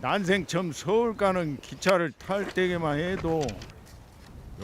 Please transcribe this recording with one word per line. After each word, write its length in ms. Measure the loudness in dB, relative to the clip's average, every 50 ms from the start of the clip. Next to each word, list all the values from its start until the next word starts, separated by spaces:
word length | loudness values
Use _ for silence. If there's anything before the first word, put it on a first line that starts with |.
난생 440 | -2 0 0 0 2 2 2 2 2 0
처음 240 | -2 -2 -2 -2
서울 440 | -4 -4 0 2 2 4 4 2 2
가는 420 | 2 2 2 4 2 0 -2 -4 -6
기차를 500 | -8 -12 -12 -2 2 4 4 4 4 0 -4
탈 320 | -8 -6 -2 -2 -2 -2 -2
때게만 520 | 0 0 2 2 2 0 0 0 0 0
해도 420 | 0 -2 -2 -2 0 0 0 0 0 -2 -4 -6 -10 -16 -18 -20 -20 -20 -20 -20 -20 -20 -20 -20 -20 -20 -18 -18 -18 -16 -12 -6